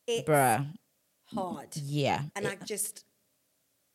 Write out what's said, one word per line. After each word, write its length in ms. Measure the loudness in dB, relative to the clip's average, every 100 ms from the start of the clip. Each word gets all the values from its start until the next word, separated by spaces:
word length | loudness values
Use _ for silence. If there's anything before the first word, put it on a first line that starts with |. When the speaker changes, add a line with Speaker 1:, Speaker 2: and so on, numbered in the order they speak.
| -4
Speaker 1:
it's 200 | -2 4
Speaker 2:
Bruh. 380 | 6 6 4 0 -8 _ _ _ _ _
Speaker 1:
hard. 500 | -6 -6 -8 -10 -10
Speaker 2:
Yeah. 460 | -2 0 2 0 -4 -4
Speaker 1:
And 100 | -4
Speaker 2:
It 100 | -6
Speaker 1:
I 40 | -6
just, 400 | -6 -6 -10 -20 _ _ _ _ _ _ _ _